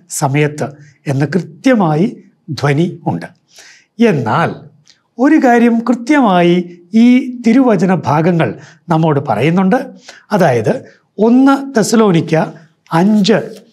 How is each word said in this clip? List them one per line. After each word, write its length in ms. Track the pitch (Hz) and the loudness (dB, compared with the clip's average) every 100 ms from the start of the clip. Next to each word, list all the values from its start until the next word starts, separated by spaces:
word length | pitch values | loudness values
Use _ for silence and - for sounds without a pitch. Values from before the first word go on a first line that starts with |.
| - | -16
സമയത്ത് 600 | - 143 143 147 147 120 - - _ - | -6 -4 -2 -2 -4 -10 -12 -20 _ -8
എന്ന് 180 | 135 147 | -4 -2
കൃത്യമായി 1000 | 190 - - 262 233 170 151 220 - - _ - | -4 -6 -4 0 2 2 0 -2 -4 -20 _ -14
ധ്വനി 480 | 131 139 143 180 170 - | -6 -2 0 -2 -4 -8
ഉണ്ട്. 180 | 87 - _ _ _ - - _ - 233 | -8 -8 _ _ _ -20 -20 _ -2 0
എന്നാൽ 480 | 143 113 135 143 80 - _ _ _ _ - | 0 -2 -2 -4 -6 -16 _ _ _ _ -2
ഒരു 160 | 277 311 | 2 2
കാര്യം 440 | 247 240 233 233 | 4 4 4 2
കൃത്യമായി 1000 | 226 262 233 302 233 180 175 175 175 - - | -2 -4 0 0 2 2 2 0 -2 -10 -4
ഈ 420 | 220 240 247 262 - | 2 4 4 0 -4
തിരുവചന 540 | 233 247 254 196 190 180 | 0 2 2 2 0 -2
ഭാഗങ്ങൾ 640 | - 147 165 170 123 87 - - - | -2 0 0 0 -2 -6 -16 -16 -4
നമ്മോട് 300 | 160 160 139 | -2 0 0
പറയുന്നുണ്ട്. 720 | - 107 143 180 190 254 285 - - - - | -2 -2 0 0 0 0 -4 -16 -20 -20 -4
അതായത് 540 | 202 165 120 110 240 - _ _ - | 0 2 0 -2 -4 -6 _ _ -2
ഒന്ന് 540 | 220 254 269 277 - 226 | 2 4 4 2 -2 -2
തെസലോനിക്ക 580 | - 240 214 165 - 156 - - _ _ - | 0 2 2 2 0 -2 -4 -8 _ _ -6
അഞ്ച് 440 | 165 196 214 185 190 - - _ | -2 0 2 2 0 -2 -14 _